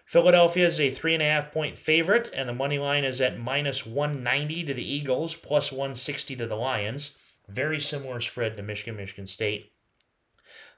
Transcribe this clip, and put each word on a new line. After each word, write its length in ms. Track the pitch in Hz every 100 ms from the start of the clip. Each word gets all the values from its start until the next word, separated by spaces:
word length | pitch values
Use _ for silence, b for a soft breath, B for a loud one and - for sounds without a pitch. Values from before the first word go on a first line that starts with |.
| B
Philadelphia 600 | 170 170 175 170 180 175
is 140 | 151
a 100 | 139
three 240 | 127 165
and 80 | 160
a 40 | 151
half 260 | 151 147
point 260 | 156 147 -
favorite, 520 | - 165 165 226 226
and 140 | - 127
the 60 |
money 260 | 123 139 143
line 240 | 143 143
is 160 | 135 123
at 180 | 127 92
minus 480 | 117 139 147 131 113
one 380 | 123 147 139
ninety 400 | 123 135 147 160
to 100 | 151
the 200 | 123 95
Eagles, 420 | 143 139 127 160 -
plus 380 | - 147 139
one 200 | 131 139
sixty 440 | 123 - 147 - 123
to 100 | 113
the 80 | 107
Lions. 640 | 131 117 104 135 147 - b b -
Very 320 | 104 151 151
similar 400 | 147 143 131 120
spread 340 | 110 - 113 107
to 80 |
Michigan, 320 | 104 104 - 104
Michigan 300 | 98 - 98
State. 480 | - 107 107 - _ _ _ _ _ _ _ B B B